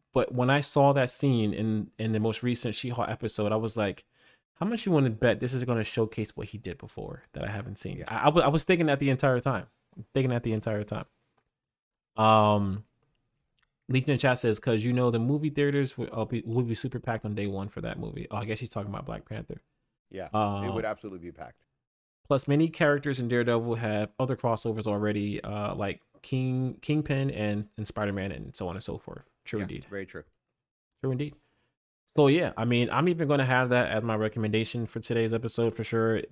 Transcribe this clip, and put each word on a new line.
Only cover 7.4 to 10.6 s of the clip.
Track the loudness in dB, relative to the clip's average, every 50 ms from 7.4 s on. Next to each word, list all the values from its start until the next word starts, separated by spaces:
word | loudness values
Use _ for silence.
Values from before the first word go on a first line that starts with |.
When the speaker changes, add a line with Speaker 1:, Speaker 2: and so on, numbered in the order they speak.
| -8
Speaker 1:
I | -6
haven't | -6 -6 -8 -10 -10
seen?" | -10 -10 -10 -10
Speaker 2:
Yeah. | -10 -8
Speaker 1:
I, | -6 -2 0 2
I |
w-, | 4 4 4 4
I | 4
was | 4 2 2
thinking | 2 2 2 2
that | 2 2 2
the | 2 0
entire | 2 2 2 2 2 2
time. | 0 -2 -2 -4 -6 -10 _ _ _ _ _ -20 -10 -4 -2
Thinking | 0 0 2
that | 0 0 0
the | -2 -2
entire | -2